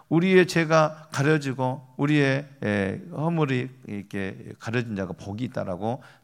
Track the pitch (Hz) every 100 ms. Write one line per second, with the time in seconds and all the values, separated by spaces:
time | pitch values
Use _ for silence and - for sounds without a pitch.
0 | - 156 190 185 180 165 156 160 151 -
1 | - - 143 156 139 127 127 131 - -
2 | 147 151 139 135 147 - 107 101 95 101
3 | 170 170 160 165 147 127 131 - - 104
4 | 95 101 95 123 - - - 123 120 98
5 | 90 90 101 104 127 - 98 87 107 131
6 | - -